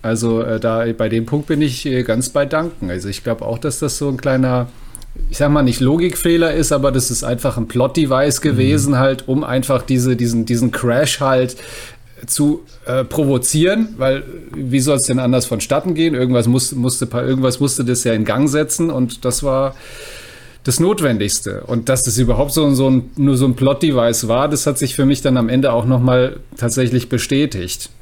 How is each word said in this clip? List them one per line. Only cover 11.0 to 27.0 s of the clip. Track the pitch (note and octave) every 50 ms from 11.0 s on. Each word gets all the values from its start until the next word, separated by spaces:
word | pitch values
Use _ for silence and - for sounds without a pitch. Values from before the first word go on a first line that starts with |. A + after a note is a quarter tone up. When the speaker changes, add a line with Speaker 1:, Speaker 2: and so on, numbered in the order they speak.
| - C3 - -
Speaker 1:
halt | C#3+ C3+ C3 B2+ B2+ A#2+ - - - - - - - - - - - - - - -
zu, | - - - D3 D3 D#3 E3+ - - - - -
äh, | - B2 C3 -
provozieren, | - - E3+ D3+ C#3 C#3 B2 A#2+ - - D#3 E3 F#3 G3+ A3 A3+ G#3+ - A2+
weil | C3 C3+ C3 C3+ - C3 - E2+ - - -
wie | D3+ C3+ B2 B2+ C#3
soll's | B2+ D3+ C#3+ C3+ -
denn | - B2 C3
anders | B2+ A#2+ C3 B2+ A#2+
vonstatten | - A#2 G#2 - - C#3 D3+ - F#3 E3+
gehen? | D3+ E3 E3 D3
Irgendwas | B2 B2+ B2 B2+ A#2+ A2
muss-, | A#2 B2 C3 B2+ -
musste | C#3 C3 A#2+ B2+ B2+ - -
pa-, | B2 - B2 B2+
irgendwas | B2+ C3 C3 C3 B2+ B2 -
musste | C#3+ C#3 - - A#2+
das | A#2+ B2+ B2 -
ja | B2
in | A2+ A2 G#2+
Gang | A2 G#2+ B2 C#3+ D3
setzen | C3+ D3+ D#3 D#3 - - E3 E3
und | C#3+ B2+ B2+ A#2+ - - -
das | B2+ B2 -
war | - C#3 C3 C3+ C#3 C3+ C3 - - - - - - - - - - - - - - - - -
das | - - B2+ D#3
Notwendigste. | E3 F#3 G#3+ - D#3 C3+ A#2+ G2+ G#2 G#2 - - - G2 G2 G2
Und | - - B2 A#2 A2+ -
dass | C3 B2+ -
das | B2 G2 A#2
überhaupt | B2+ A#2 B2 A2+ D3 C#3+
so, | - E3 D3+ C#3+ C#3
so | B2+ C3+ C3+
ein, | C3 B2+ B2 - -
nur | - C#3 C#3+ C3+
so | B2 C#3
ein | C3 A#2+
Plot-Device | B2 C3 C3+ C#3 C#3 - D#3+ C#3 B2 A#2 A#2 A2+ - - G#2+
war, | A2+ B2 C#3 D3
das | D3 C3+ -
hat | D3+ C#3 -
sich | D3 B2+ -
für | - C#3
mich | C3+ C#3+ -
dann | - C#3+ B2+
am | B2+ A#2 A2+
Ende | B2+ C3 C3+ C3+
auch | A#2 A#2 A2+
noch | B2 C3 B2
mal | B2 B2+ B2+ B2+ B2 - - - - - -
tatsächlich | - A#2+ A#2+ A#2 C3+ B2+ A#2 B2 B2